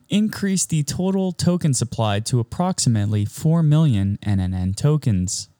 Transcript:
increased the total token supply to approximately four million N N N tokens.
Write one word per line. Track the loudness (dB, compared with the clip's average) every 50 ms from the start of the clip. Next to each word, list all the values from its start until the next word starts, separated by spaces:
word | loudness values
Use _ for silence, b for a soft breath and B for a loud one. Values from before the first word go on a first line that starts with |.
| _ -2
increased | 0 0 0 0 -2 -4 -4 -2 -2 -2 -2 -2
the | -2 -2 -2
total | -2 -4 -2 -2 0 0 0 0 -2
token | -2 -2 0 0 2 2 2 0 0
supply | 0 -2 -4 -2 0 0 0 0 0
to | -2 0 0 -2
approximately | -2 -2 -4 -2 -2 -2 -2 -2 0 0 2 2 0 0 0 0 -2
four | -2 -4 -2 0 0 2 2 4
million | 4 4 4 4 4 2 2 2 0 -2 -2
N | -2 -2 0 0
N | 0 0 -2
N | -2 -2 -2 -2
tokens. | 0 0 0 0 0 0 0 0 0 0 -2 -4 -6 -10 -12 _ _